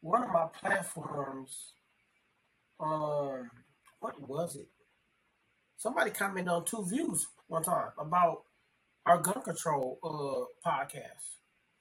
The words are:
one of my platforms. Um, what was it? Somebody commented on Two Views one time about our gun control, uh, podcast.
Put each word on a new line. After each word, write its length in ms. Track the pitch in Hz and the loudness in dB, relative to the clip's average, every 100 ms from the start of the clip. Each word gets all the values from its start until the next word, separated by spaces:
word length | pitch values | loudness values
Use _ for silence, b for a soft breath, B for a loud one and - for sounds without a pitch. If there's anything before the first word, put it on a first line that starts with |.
one 220 | 156 240 | 0 2
of 80 | - | 4
my 160 | 165 160 - | 2 2 -2
platforms. 1120 | - 196 175 - 143 143 139 135 131 - - _ _ _ _ _ _ _ _ _ _ _ | 0 0 0 -8 -6 -4 -4 -6 -12 -16 -18 _ _ _ _ _ _ _ _ _ _ _
Um, 720 | 156 156 151 147 139 131 120 117 - _ _ _ | -2 0 0 0 0 -4 -10 -16 -20 _ _ _
what 200 | - - 131 | -10 -8 -8
was 300 | 143 170 143 | -4 -4 -6
it? 120 | - _ _ _ _ _ _ _ _ _ _ - | -16 _ _ _ _ _ _ _ _ _ _ -6
Somebody 340 | 220 262 208 | -2 2 2
commented 420 | 208 196 190 180 | 2 -2 0 0
on 120 | 170 | 0
Two 200 | 170 226 180 | 0 -2 -2
Views 380 | 240 330 165 - - _ | 0 0 0 -4 -8 _
one 160 | 165 | -2
time 280 | 160 165 147 - | 2 0 0 -6
about 440 | 151 175 175 - - _ _ _ _ _ | 2 6 6 4 -8 _ _ _ _ _
our 140 | - 175 | 6 6
gun 220 | 160 226 | 6 0
control, 560 | 262 170 165 147 127 143 | -2 -4 0 2 0 -4
uh, 680 | 165 151 143 131 123 - - | -6 -4 -2 -2 -4 -4 -2
podcast. 680 | 143 139 147 - - - - _ _ _ _ | -2 -2 -8 -14 -14 -16 -16 _ _ _ _